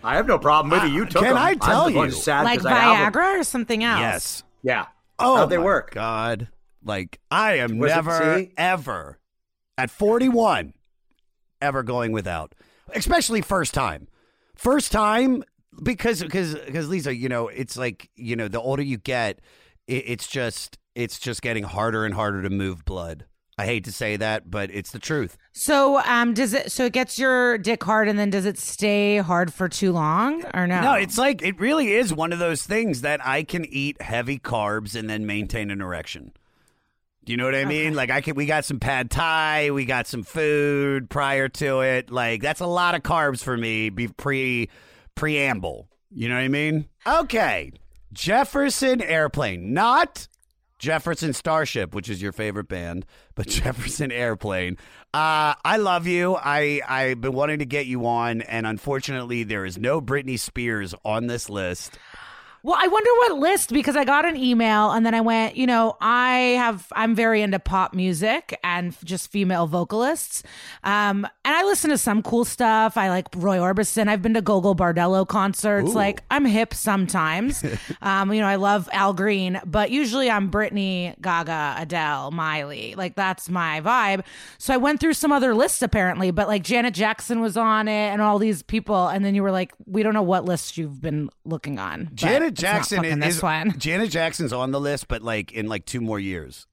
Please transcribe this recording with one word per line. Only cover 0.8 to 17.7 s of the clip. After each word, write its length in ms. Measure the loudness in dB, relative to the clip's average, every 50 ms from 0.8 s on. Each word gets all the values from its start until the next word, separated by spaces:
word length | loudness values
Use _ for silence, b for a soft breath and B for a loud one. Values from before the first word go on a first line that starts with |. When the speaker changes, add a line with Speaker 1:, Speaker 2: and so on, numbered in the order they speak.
| 4 2
Speaker 1:
it. 40 | 2
You 100 | 0 -2
Speaker 2:
Uh, 40 |
Speaker 1:
took 140 | 2 2 4 4
Speaker 2:
can 100 | 6 4
Speaker 1:
them. 40 |
Speaker 2:
I 120 | 4 4 4
Speaker 1:
I'm 100 | 2 2
Speaker 2:
tell 300 | 2 4 4 4 4 4
Speaker 1:
the 60 | 4
one 140 | 2 2 0
Speaker 2:
you? 60 | -2
Speaker 1:
sad 280 | -2 0 0 2 4 4
Speaker 3:
Like 160 | 2 2 2
Speaker 1:
'cause 80 | 2
I 80 | 2 4
have 320 | 6 6 6 6 6 4
'em. 60 | 2 2
Speaker 3:
Viagra 260 | 2 2 2 2 0
or 20 | -2
something 400 | -2 -2 -4 -2 0 0 0 2
else? 160 | 2 2 2
Speaker 2:
Yes. 440 | 0 0 -2 -2 -4 -6 -8 -10 -12 _ _ _
Speaker 1:
Yeah. 240 | -2 -2 0 0 -2 -6 _ _ _ _ _ 0
Speaker 2:
Oh 160 | 4 4 6
Speaker 1:
How'd 120 | 6 4 4
they 80 | 2
Speaker 2:
my 60 | 2 2
Speaker 1:
work? 260 | 2 2 0 0 -4
Speaker 2:
God. 560 | -8 -6 -4 -2 -2 -2 -2 -2 -2 -4 -6 -12 -12 -20 _ _ _ _
Like, 380 | -8 -6 -6 -6 -6 -8 -12 -20 _ _
I 260 | 0 0 2 2 2
am 220 | 2 0 0 0 0
Speaker 1:
Was 120 | 2 2
it, 40 | 2
Speaker 2:
never, 420 | 2 2 0 0 2 2 2 2
Speaker 1:
see? 140 | 0 -2 -4 _
Speaker 2:
ever, 640 | -2 0 0 0 0 -2 -6 -8 -8 -8 -12 -16 _ _ _ _ _ _ _ _ _ _ _ _
at 120 | -4 -4 -4
forty-one, 840 | -2 0 2 2 4 4 4 4 4 4 4 4 2 2 -2 -8 -14 _ _ _ _ _ _ _ _ _ _ _ _ _ _ _ _ _
ever 220 | -4 -2 -2 -2 -4
going 300 | -2 -4 -2 -2 -2 -2
without. 420 | -4 -4 -4 -6 -8 -8 -12 -16 b b b b b b b -6
Especially 480 | -4 0 2 2 2 2 2 0 -2
first 320 | -2 -2 -2 -2 -2 -2 -2
time. 340 | -2 -2 -2 -4 -8 -14 -20 _ _ _ _ _ _ _ _ _
First 380 | -4 0 2 2 2 2 0 0
time, 500 | 2 2 4 4 4 4 2 2 0 -4 _ _ _ _ _ _ -6 -4
because, 400 | -4 -4 0 0 -2 0 0 -4
'cause, 320 | -4 -2 -2 -2 -2 -4 -8 -10 -8
'cause, 160 | -6 -6 -4
Lisa, 260 | -4 -4 -4 -2 -4 -6
you 140 | -4 -4
know, 220 | -4 -2 -2 -4 -4
it's 260 | -6 -8 -10 -8